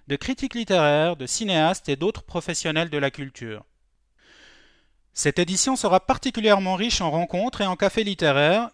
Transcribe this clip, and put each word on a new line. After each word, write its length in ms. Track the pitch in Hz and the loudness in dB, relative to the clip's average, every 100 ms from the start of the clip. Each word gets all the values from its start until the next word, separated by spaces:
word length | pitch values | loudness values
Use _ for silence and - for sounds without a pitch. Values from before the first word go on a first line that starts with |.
| - | -8
de 80 | 143 | -6
critiques 400 | - 262 269 233 | -4 -4 -4 -6
littéraires, 600 | 220 190 147 147 160 165 | 0 4 4 4 2 -2
de 80 | 127 | -6
cinéastes 640 | - 220 170 156 190 - | -4 -2 2 2 0 -4
et 80 | 139 | -2
d'autres 260 | 175 - | -2 -4
professionnels 680 | - 180 - 165 170 156 170 | -8 -8 -6 -4 -2 -2 -2
de 80 | 147 | -2
la 140 | 139 | -2
culture. 540 | - 135 - 117 107 - _ _ _ _ _ _ - - - _ _ _ _ _ | -4 -12 -12 -12 -12 -16 _ _ _ _ _ _ -20 -20 -20 _ _ _ _ _
Cette 260 | - 147 143 | -4 -2 0
édition 360 | 175 185 - 262 | 0 0 0 0
sera 240 | 202 185 | 2 2
particulièrement 760 | - 262 269 233 214 202 190 185 | 4 0 -2 0 4 4 2 -2
riche 260 | 233 - | -2 -2
en 100 | 175 | 0
rencontres 480 | 151 175 180 226 - | -2 -2 -2 -4 -2
et 60 | 202 | -2
en 100 | 185 | 0
cafés 300 | 196 226 208 | 0 2 -2
littéraires, 640 | 190 160 139 147 202 233 | 0 2 4 4 4 0